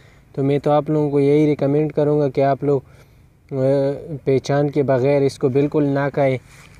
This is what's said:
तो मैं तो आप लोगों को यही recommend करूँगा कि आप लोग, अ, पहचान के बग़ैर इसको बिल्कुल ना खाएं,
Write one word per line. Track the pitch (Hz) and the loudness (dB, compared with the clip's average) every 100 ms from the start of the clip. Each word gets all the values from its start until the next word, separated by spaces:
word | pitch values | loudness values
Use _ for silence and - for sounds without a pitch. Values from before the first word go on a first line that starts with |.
| - - - | -20 -20 -14
तो | - | -4
मैं | 135 143 | -2 0
तो | 151 | 2
आप | 147 147 | 0 0
लोगों | 151 147 | -2 0
को | 143 | 2
यही | 139 147 151 | 2 4 2
recommend | 143 139 147 151 | 0 0 0 0
करूँगा | 147 147 151 143 | 0 0 0 0
कि | 139 | 0
आप | 135 135 | 0 0
लोग, | 143 139 | 0 -2
अ, | - - - _ - _ - | -4 -20 -20 _ -20 _ -10
पहचान | 139 131 139 139 139 156 143 - 135 - 143 147 | -2 0 2 0 -4 -10 -8 0 0 0 0 0
के | 147 | 0
बग़ैर | 135 131 135 143 | 0 2 2 2
इसको | 139 - 143 | 0 0 0
बिल्कुल | 131 143 156 143 | 0 0 0 0
ना | 139 143 | 0 -2
खाएं, | 151 135 131 - - - | 0 -2 -2 -8 -20 -20